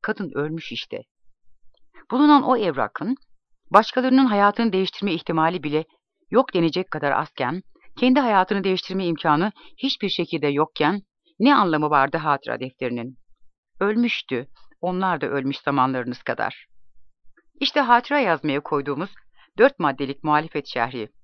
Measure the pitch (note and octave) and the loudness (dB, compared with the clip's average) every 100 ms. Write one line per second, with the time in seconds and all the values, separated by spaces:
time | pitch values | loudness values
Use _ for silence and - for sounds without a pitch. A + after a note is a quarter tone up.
0 | - G#3+ F#3 A#2+ D3+ D#3+ - A#2 - - | -8 -8 -6 -6 -6 -6 -10 -12 -10 -12
1 | C3 _ - _ - - - _ - - | -14 _ -20 _ -20 -20 -20 _ -20 -20
2 | - B3 D4 D4 - A#3+ G3+ C3 G#2+ - | -6 2 6 6 4 0 0 -2 -4 -4
3 | F3+ C4+ _ _ _ _ _ F#3 A3 - | -6 -6 _ _ _ _ _ 2 2 -2
4 | B3+ C4 C4 G#3 G3+ G#3 A#3 F#3+ F#3+ - | 2 4 4 4 2 2 0 0 -2 -2
5 | G3+ E3+ - E3 D#3+ F3+ D3 D3+ E3 _ | -4 -4 -2 0 0 0 -2 -4 -4 _
6 | _ _ _ G#3 C4 F#3 E3 E3 F#3 D#3 | _ _ _ 0 2 2 0 0 -6 -4
7 | C#3+ - D3+ - B2+ E3+ - - - - | -2 -2 -2 -4 -4 -4 -8 -20 -20 0
8 | B3 C4 B3+ G3+ F#3 G3+ F#3+ F#3 - F#3+ | 2 4 4 2 2 0 0 -2 -2 -4
9 | F3+ E3 E3+ D3 G3+ - - - C4+ - | -2 -2 0 2 0 -4 -20 -8 -6 -4
10 | G3 - E3+ D#3+ C#3+ C#3+ D3+ - D3+ G3+ | -6 -4 -4 -2 -2 0 -2 0 0 0
11 | - _ _ _ A#3 C#4 G3 D#3 D3+ D3 | -6 _ _ _ 4 4 4 2 2 2
12 | C3+ D#3+ D#3 C#3 - A#2 B2+ _ B2+ A#2+ | 2 0 -2 -2 -2 -8 -8 _ -6 -6
13 | A#2+ B2+ _ - - _ _ - G3+ G#3+ | -8 -14 _ -20 -20 _ _ -4 -2 0
14 | A#3+ - - B2 C3 - - _ F3 F3+ | 0 -2 -4 -6 -6 -16 -20 _ -6 -2
15 | F#3+ E3 C3+ C#3 C3+ C3+ - C#3 C3 B2+ | -2 -2 -2 -2 -4 -4 -2 2 2 0
16 | B2 A#2+ - A#2 G2+ - - - - - | -6 -8 -6 -4 -4 -6 -20 -20 -20 -20
17 | - _ - - _ _ C#4 - B3+ A#3+ | -20 _ -20 -20 _ _ -2 0 2 2
18 | B3 D4 A3+ E3 D3+ C#3 D3 D3 C#3+ C#3+ | 2 0 2 0 0 -4 -2 -4 -2 -6
19 | F#3 - _ _ _ - B3 - D#3+ C3 | -8 -12 _ _ _ 2 2 4 -2 -2
20 | C#3 C#3 D#3 D3+ D#3+ D3+ - - A#2+ B2+ | -6 -6 0 0 0 -8 -6 -4 -4 -4
21 | G#2+ _ | -10 _